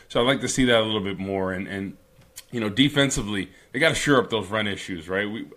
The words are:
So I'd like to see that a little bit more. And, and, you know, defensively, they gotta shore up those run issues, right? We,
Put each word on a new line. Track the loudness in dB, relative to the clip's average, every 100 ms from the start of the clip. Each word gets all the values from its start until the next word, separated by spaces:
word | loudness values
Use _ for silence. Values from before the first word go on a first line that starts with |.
| -4
So | 0
I'd | 2
like | 0
to | 0
see | 2 4
that | 4
a |
little | 2 -2
bit | -4 -6
more. | -4 -2 -2
And, | -4 -6
and, | -6 -8 -10 _ _ _ -20 -10
you | -6
know, | 0
defensively, | 2 4 4 2 0 -2 -4 -6 -12 _
they | 0
gotta | 0 2
shore | 4 4
up | 4
those | 0 -2
run | -2 -2
issues, | -4 -8 -10 -4
right? | -2 -2
We, | -6 -10